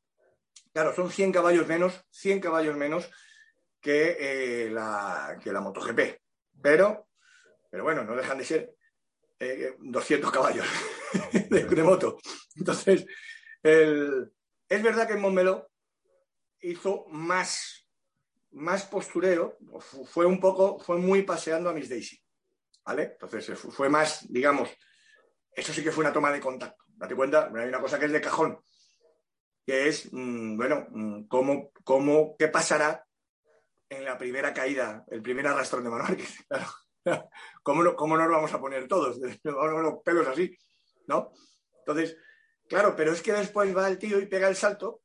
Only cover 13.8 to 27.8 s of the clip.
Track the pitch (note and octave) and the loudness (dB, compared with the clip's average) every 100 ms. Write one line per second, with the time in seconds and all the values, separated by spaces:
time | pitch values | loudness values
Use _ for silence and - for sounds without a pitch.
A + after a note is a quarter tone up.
13.8 | D#3 D3 C#3+ C3 A#2+ _ _ _ - G#3 | 8 4 0 -2 -4 _ _ _ -2 0
14.8 | A3 A3 A3+ G3+ G3 F#3 F#3 F#3 - _ | 2 2 0 0 2 4 2 0 -6 _
15.8 | _ _ _ _ _ _ _ _ F3 E3+ | _ _ _ _ _ _ _ _ -10 -6
16.8 | G3 - - D#3 E3 F3+ - - - - | -4 -4 -6 -8 -2 0 -2 -6 -10 -16
17.8 | _ _ _ _ _ _ _ C#3 E3 F#3+ | _ _ _ _ _ _ _ -8 -4 -4
18.8 | - G3 - E3+ F#3 E3+ F#3+ - - - | -4 -8 -6 0 2 2 0 -8 -20 -20
19.8 | - C3+ B2 E3+ F3 F#3+ F#3 F#3 G3 G3 | -18 -18 -6 2 4 6 4 6 4 2
20.8 | - F3 F#3 G3 F#3+ D#3+ D#3+ E3 F3 D#3 | -4 0 4 4 2 -2 -2 -2 -2 -4
21.8 | C3 A#2 - - _ _ _ _ _ _ | -6 -8 -10 -16 _ _ _ _ _ _
22.8 | - C3 - - F2+ G#2+ G#2+ F#2 - - | -6 -4 -4 -8 -12 -10 -10 -12 -10 -2
23.8 | C#3 D3+ D3+ - - B2 C#3+ C#3 A2+ - | 2 2 2 -2 -6 0 2 0 -2 -10
24.8 | _ _ _ _ _ _ _ - - D3+ | _ _ _ _ _ _ _ -10 -8 -4
25.8 | D3+ D3 D3 D3 C#3+ C#3+ C3+ B2+ A#2 - | -2 0 0 2 0 0 -4 -8 -10 -16
26.8 | _ - - B2 C3+ D#3 C3 A2+ B2 B2+ | _ -14 -6 -2 2 4 2 -2 -4 -4